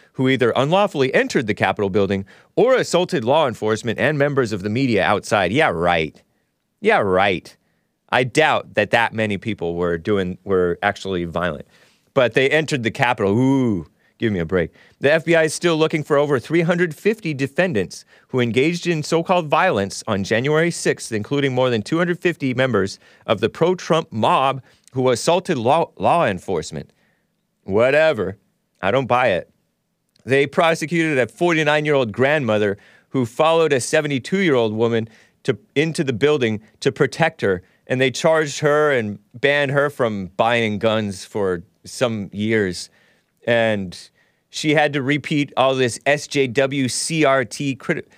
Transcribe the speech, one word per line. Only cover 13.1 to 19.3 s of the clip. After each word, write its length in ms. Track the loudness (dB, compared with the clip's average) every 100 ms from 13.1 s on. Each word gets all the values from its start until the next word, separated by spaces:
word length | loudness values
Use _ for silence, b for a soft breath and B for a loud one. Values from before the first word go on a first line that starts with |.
| 0 0 2
Ooh, 480 | 2 2 0 -2 -6 _ _ _
give 140 | -2
me 80 | -2
a 40 |
break. 280 | 0 0 -2 b b b
The 140 | 2
F 120 | 2
B 100 | 2
I 100 | 2
is 100 | 2
still 220 | 0 0 2
looking 260 | 0 -2
for 160 | 0 0
over 200 | 2 -2
three 240 | 0 0
hundred 320 | 0 0 -2
fifty 380 | -2 -2 -2 -4
defendants 720 | -6 -4 0 0 0 -4 -8 b b _
who 120 | -2
engaged 460 | 0 2 0 0 -2
in 160 | -4
so-called 440 | -2 -2 0